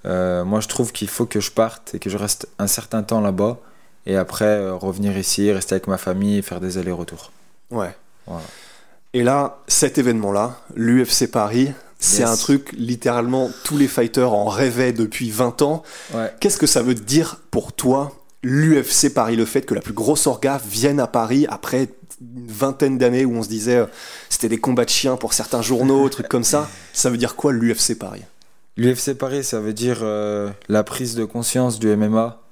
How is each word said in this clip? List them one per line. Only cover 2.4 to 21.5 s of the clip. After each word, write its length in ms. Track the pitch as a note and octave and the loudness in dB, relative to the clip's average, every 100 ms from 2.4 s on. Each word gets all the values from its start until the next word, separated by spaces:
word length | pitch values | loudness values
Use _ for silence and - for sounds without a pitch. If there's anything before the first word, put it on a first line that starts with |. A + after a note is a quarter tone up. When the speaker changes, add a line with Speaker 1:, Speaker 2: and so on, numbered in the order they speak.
| - - | -8 -6
Speaker 1:
un 80 | G2+ | -2
certain 360 | - - A2+ | -2 -4 -6
temps 200 | G2+ A2+ | 0 0
là-bas. 360 | G#2 F#2 G#2 B2 - - - - | 0 0 0 -2 -14 -20 -20 -14
Et 100 | - | -2
après, 300 | F#2+ F2+ - | 0 0 0
euh, 300 | G#2+ G#2 F#2+ | 2 2 -2
revenir 420 | F2+ F#2+ F#2 G2+ G2 | -4 -6 -2 -2 0
ici, 340 | F#2+ - G2+ | -2 2 2
rester 260 | G2 - F#2+ | 2 0 -2
avec 100 | F#2+ | 0
ma 80 | F#2+ | -4
famille 400 | - F#2 G2+ G#2 | -2 0 2 0
et 60 | |
faire 180 | G2 F2+ | -2 -6
des 160 | F#2 F#2 | -6 -4
allers-retours. 560 | F2+ F2 E2+ E2 - - - - - | -4 -6 -8 -14 -18 -20 -20 -20 -10
Speaker 2:
Ouais. 260 | A#2+ F2+ - - - - | -6 -6 -10 -20 -20 -14
Speaker 1:
Voilà. 180 | E2+ D#2+ - - - - - - | -12 -14 -20 -20 -20 -20 -20 -6
Speaker 2:
Et 80 | B2+ | 0
là, 400 | A#2+ C#3 C#3 - - | 2 2 0 -6 -2
cet 300 | - C#3 - | 2 2 2
événement-là, 640 | B2 A2+ G2+ G2+ A#2 B2 - - | 2 2 0 0 0 -4 -14 -2
l'U 300 | A2+ B2 B2 | 4 4 4
F 40 | |
C 160 | - A#2 | 0 2
Paris, 460 | B2 G#2 A#2 C#3 C3 - - | 0 0 2 0 -2 -18 -4
c'est 220 | - G#2 | 0 2
Speaker 1:
Yes. 80 | A#2 | 2
Speaker 2:
un 80 | A2+ | 0
truc 360 | - C#3 C#3 - | 2 2 0 -8
littéralement 760 | A#2 A#2+ B2+ A#2+ A#2 C3 B2+ - | -6 -2 0 0 0 0 -2 -4
tous 140 | - D3 | -4 2
les 100 | C3+ | 2
fighters 420 | - A#2 C3 B2+ | 2 0 2 2
en 140 | G#2 | 2
rêvaient 480 | G#2 G2+ C3 A#2+ B2+ | 0 2 0 2 0
depuis 380 | A2+ A2 - A#2+ | 2 -2 -2 -4
vingt 320 | G#2+ B2 A#2+ | 0 0 2
ans. 200 | C#3+ D#3+ - - - | 2 2 -6 -20 -10
Speaker 1:
Ouais. 180 | A#2 A2 - | -6 -6 -2
Speaker 2:
Qu'est-ce 200 | G3+ - | -2 2
que 80 | D3+ | 2
ça 160 | C3 | 4
veut 120 | A#2+ | 2
dire 420 | A#2 G#2 D3 D#3+ - - | 0 2 0 0 -8 -6
pour 220 | A#2+ - | -6 -4
toi, 400 | - B2+ C3 C#3+ - - - | -2 0 0 -2 -10 -20 -8
l'U 380 | B2+ C#3 D#3 D3 | 0 2 6 4
F 80 | B2 | 4
C 240 | - C#3+ | 2 2
Paris, 220 | - A2+ A#2 | 2 2 2
le 100 | A2+ | 2
fait 160 | C#3 | 0
que 120 | - | 0
la 60 | G2+ | -4
plus 140 | - | -4
grosse 320 | G#2+ A2+ D3 D3+ | -2 0 2 2
orga 340 | A#2+ C3+ C#3 A2+ | 0 -2 -2 -4
vienne 320 | G#2+ C3+ C#3+ | 0 2 2
à 60 | A#2+ | 0
Paris 400 | A#2+ A2+ C3+ | 0 2 2
après 400 | D3 | 2